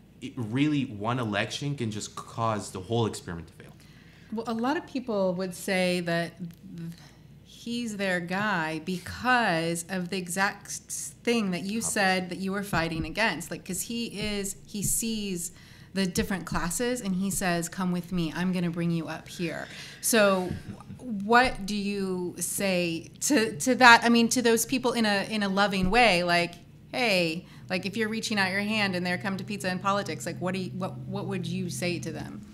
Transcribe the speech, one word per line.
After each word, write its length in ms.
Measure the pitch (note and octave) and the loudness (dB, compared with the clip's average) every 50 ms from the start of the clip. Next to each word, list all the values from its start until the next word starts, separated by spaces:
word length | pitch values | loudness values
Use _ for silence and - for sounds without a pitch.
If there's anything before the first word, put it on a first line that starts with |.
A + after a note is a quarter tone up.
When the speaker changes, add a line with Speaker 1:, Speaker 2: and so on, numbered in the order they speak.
| - - - - | -20 -20 -18 -14
Speaker 1:
it 120 | A#2+ B2+ - | -12 -10 -8
really, 500 | B2+ A#2 G#2 A2+ C3+ C#3+ D3+ D3+ C#3+ B2+ | -6 -6 -2 0 2 2 4 4 2 0
one 320 | B2 A2 G2 G2+ A2 B2 C3 | -2 -4 -4 -4 -2 -2 -2
election 560 | A#2+ A2 G2+ G2 A2 A2+ - - C#3+ C#3+ C#3+ | -2 0 0 0 0 0 -4 -4 -4 -4 -4
can 140 | C#3 B2 A2+ G#2+ | -2 -4 -4 -4
just 240 | G#2 G2+ - - | -6 -8 -8 -10
cause 540 | - - - - - A#2 A2+ A2 G#2 G2 - - | -12 -14 -10 -6 -2 0 0 0 -2 -4 -6 -8
the 80 | G2 | -10
whole 260 | F2+ F#2 A2+ A#2 A#2 | -6 -2 0 2 2
experiment 400 | G2+ - - - - F2 E2+ E2 - | 2 0 -4 -8 -8 -8 -8 -10 -12
to 40 | - | -18
fail. 180 | - - - - - - - - - - - - - - - A3 | -20 -20 -20 -20 -20 -20 -20 -20 -20 -20 -20 -20 -20 -14 -10 -8
Speaker 2:
Well, 120 | A3 A3+ A#3+ | -6 -4 -4
a 60 | A#3 | -4
lot 220 | A3+ A#3 B3+ D4 | -2 0 0 0
of 100 | F4 - | -2 -4
people 480 | - - C4 A#3+ B3 A3 G3+ F#3+ F#3 F3+ | -6 -8 -8 -4 -2 0 0 2 2 0
would 200 | F3 F#3+ F#3 F3+ | 0 -4 -6 -6
say 460 | - - - G3 F#3 F#3 F3+ F3+ F3+ | -6 -4 -2 0 2 2 2 2 2
that 320 | F3 E3+ E3+ E3+ E3+ E3 - - F#3 E3+ E3+ - - - - E3+ E3 E3 E3 - - - - - - - - - - | 0 0 0 0 0 -2 -6 -10 -12 -12 -12 -14 -16 -14 -12 -12 -10 -12 -12 -14 -18 -20 -20 -20 -20 -20 -20 -20 -20
he's 500 | - - - - A#3 A#3 A#3+ A#3+ A3+ G#3 | -20 -20 -14 -10 -6 -6 -4 -4 -4 -4
their 240 | G3 G3+ F#3+ F3+ F3+ | -2 0 0 0 0
guy 600 | E3+ E3+ F3+ F#3+ G#3 G#3+ G3+ F3 D#3+ D#3 D#3+ D#3+ D#3+ | 0 -2 -2 -2 0 0 0 0 0 -2 -4 -4 -4
because 1000 | - F#3 F3 - - - F3+ G3+ B3 B3+ A#3+ A#3 G#3 F3 D#3+ E3 E3 E3+ E3+ - - | -4 -4 -4 -6 -8 -10 -4 0 2 4 4 4 4 2 2 2 0 -2 -2 -4 -4
of 220 | F#3+ F#3 F3+ F3 | -4 -4 -4 -4
the 60 | G3 F#3+ | -4 -6
exact 480 | F3+ F3 E3+ F#3+ F#3+ G3+ - - - | -4 -4 -2 0 0 0 -2 -4 -10
s-, 480 | - - - - - - - - - - - - | -12 -12 -12 -10 -10 -10 -10 -10 -10 -12 -6 -2
thing 280 | A#3 A#3+ A#3 G#3+ F#3+ F3+ | 0 2 2 2 0 -2
that 100 | E3+ F3 | -2 -2
you 160 | G3 G#3 A3+ | -4 -4 -2
Speaker 1:
Opposite. 120 | A3 - - | -2 -2 0
Speaker 2:
said 360 | A3 G3 F#3+ F#3 F#3 F#3 F3+ | 2 2 4 4 2 0 -2
that 80 | F3+ E3+ | -6 -4
you 140 | F#3+ F#3+ F#3+ | -4 -2 -2
were 100 | G3+ G3+ | -4 -4
fighting 420 | G3+ - E3+ E3 E3 E3 D#3+ D#3+ | -2 0 0 0 0 -2 -2 -4
against. 460 | D#3 D#3+ G3 G#3+ A3+ F3 C#3+ E3+ - | -4 -2 0 2 2 0 0 -4 -8
Like, 140 | F3+ - - | -10 -10 -8
'cause 180 | - F#3 F3+ - | -8 -6 -6 -6
he 240 | - A#3 A#3 A#3 | -6 -4 -6 -6
is, 500 | - - F#3+ G#3+ G#3+ G#3 G3+ G3 F#3+ - - - | -6 -6 -4 -4 -2 -2 -2 -4 -4 -8 -10 -12
he 160 | - - G#3+ F3+ | -10 -6 -2 0
sees 680 | C3+ - - - A3+ A3+ A3 G#3 G3+ F#3+ F3 - - - - - - - - - - - | 0 0 0 0 -2 -2 -2 -2 -4 -4 -4 -6 -8 -10 -14 -20 -20 -20 -20 -20 -6 -2
the 120 | F#3 G3 | 0 0
different 380 | F3+ F3 A#3 G#3+ - G3+ F3+ E3 | 0 0 0 0 0 -2 -4 -4
classes 560 | - - F3 D#3 E3+ E3+ - B3 A#3+ B3+ B3 | -4 -2 -2 -2 -2 -2 0 0 0 0 -2
and 140 | A3 G3 F#3 | -2 -2 -2
he 160 | F3+ G3 G3 | 0 0 0
says, 380 | F#3 - G#3 F#3 E3+ E3+ E3 E3+ | -2 0 0 2 2 0 0 -2
"Come 240 | - - F#3+ F3+ F3 | -4 -2 0 0 0
with 180 | F3+ F3 - F#3 | 0 -2 -2 -2
me, 200 | F3+ E3+ D#3 C#3+ | 0 0 0 0
I'm 180 | D#3 F3 F#3 F3+ | 0 0 0 0
gonna 180 | F#3 F3 F3 | 2 0 0
bring 200 | E3 E3+ E3+ E3+ | 0 0 0 0
you 160 | E3+ E3 D#3+ - | 0 0 -2 -4
up 200 | D#3 - - - | -8 -10 -10 -12
here." 380 | - - F3+ D#3+ D3 C#3 C3+ - - - - - - - | -8 -6 -4 -4 -4 -6 -8 -10 -10 -14 -14 -14 -14 -4
So 500 | - - - A3+ G#3 G3+ F#3+ F#3 F3+ F3 - - - - - - - - - - | 0 4 6 6 6 6 6 4 2 -2 -4 -6 -8 -10 -14 -14 -14 -16 -16 -14
what 680 | - B3+ A3+ G3 G3 G#3 A#3 A#3+ B3+ B3+ A3+ - G3 | -10 -8 -6 -6 0 4 6 6 6 6 2 -2 -4
do 100 | F#3 G#3 | -4 -2
you 580 | G#3 G3 G3+ G3+ G3+ F#3+ F#3+ F#3 F3+ F3+ F3 - - | -2 0 0 0 0 0 0 0 -2 -2 -4 -4 -4
say 720 | F3 - - - G3+ G3 F#3 F3+ F3 E3+ E3 E3 E3+ - - - | -4 -4 -2 0 0 2 2 2 2 2 0 -4 -6 -10 -10 -6
to, 360 | - - C#4+ C4 A3 A3+ - C#3+ | 0 2 4 4 4 2 0 -2
to 160 | - C4 B3+ | 0 2 4
that? 260 | B3 B3+ A#3+ A#3 A#3 - | 8 12 12 12 12 10
I 40 | A#3 | 8
mean, 200 | A#3+ A#3 A#3 A3 | 6 6 6 4
to 120 | - B3+ A3+ | 2 2 4
those 240 | A#3 A3+ A3+ A3+ | 4 4 4 4
people 260 | - - B3+ A#3 B3 A#3 | 0 0 0 0 0 2
in 140 | A#3 A3+ | 2 2
a, 180 | G#3+ G3+ G3 F#3+ - | 2 2 0 0 -2
in 120 | G#3+ G#3+ G#3 | -2 -2 0
a 60 | G3 | 0
loving 420 | F#3+ G3 G3+ G#3 F#3+ F#3+ F#3 F#3 | 2 4 2 4 4 2 2 4
way, 340 | G3 A#3+ B3 A3 F#3 F3 F3 | 6 6 8 8 6 6 4
like, 300 | F3 F3 F3 E3+ E3+ E3+ - - - - - - - - | 4 4 4 2 0 -2 -10 -18 -20 -20 -20 -16 -8 -4
hey, 540 | - B3+ A#3 G3 F3+ F3 E3 D#3 F3 - - - - - - | 0 2 2 4 4 2 2 0 -4 -8 -10 -16 -18 -8 -4
like, 160 | F#3 F#3 F3+ | -4 -4 -2
if 100 | G3 F#3+ | -4 -2
you're 120 | A#3 A3 G#3 | -2 -2 -2
reaching 300 | A3 A3+ A3 - A3 G#3 | -2 -4 -4 -2 0 0
out 120 | G3 F#3 | 0 2
your 100 | F3+ G3 | 0 0
hand 340 | G3+ G#3 A3 A3 G#3 G3 F#3 | -2 0 0 0 0 0 0
and 100 | F3+ F3+ | 0 0
they're, 100 | F3+ F3+ F3+ | -2 -2 -2
"Come 180 | - G3+ F#3+ F3+ | -2 -4 -4 -4
to 60 | F#3+ | -4
Pizza 240 | - G#3 G3 - F#3 | -6 -6 -4 -4 -2
and 100 | F3+ F3+ | -2 0
Politics," 460 | F3+ G3+ G3 G3+ G3 G3+ A3+ - - | 0 2 2 2 0 -2 -6 -6 -6
like, 120 | F3+ E3 C3 | -8 -6 -4
what 140 | E3 F3+ F#3 | -4 -2 -2
do 60 | F#3+ | -2
you, 100 | F#3 - | -4 -6
what, 280 | - F#3 F#3 F3+ - - | -6 -6 -6 -6 -6 -8
what 280 | C3 C3 - G3 - | -10 -8 -6 -6 -4
would 200 | F3+ G3 F#3+ E3+ | -4 -4 -4 -4
you 240 | E3 F3 F#3 F#3 F3 | -4 -4 -4 -4 -4
say 280 | D3 - F3+ F3 F3 D#3+ | -4 -2 -2 -2 -2 -2
to 100 | - E3+ D#3 | -4 -6 -6
them? 320 | D3 C#3+ - - - - - | -8 -8 -10 -12 -12 -14 -16